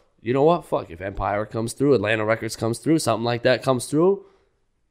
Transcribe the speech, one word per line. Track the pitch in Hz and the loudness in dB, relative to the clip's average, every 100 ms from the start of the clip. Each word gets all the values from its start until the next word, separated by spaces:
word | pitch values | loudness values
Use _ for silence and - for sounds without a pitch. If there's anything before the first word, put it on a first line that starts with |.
| _ _ | _ _
you | 110 | -2
know | 135 | 2
what? | 151 175 - | 4 2 0
Fuck, | 139 113 | -4 -4
if | 82 | -10
Empire | 95 101 98 104 110 | -10 -4 -2 -2 -4
comes | 117 123 | -6 -6
through, | - 139 | 0 2
Atlanta | 123 101 110 107 | 2 2 0 0
Records | 113 113 - | -2 -4 -4
comes | 113 117 | -4 -2
through, | 139 160 | 0 0
something | - 110 | 0 0
like | 117 120 | -2 0
that | 127 120 | 2 2
comes | 135 127 - | 0 -2 0
through, | 147 180 196 - _ _ _ _ _ _ | 2 2 2 -4 _ _ _ _ _ _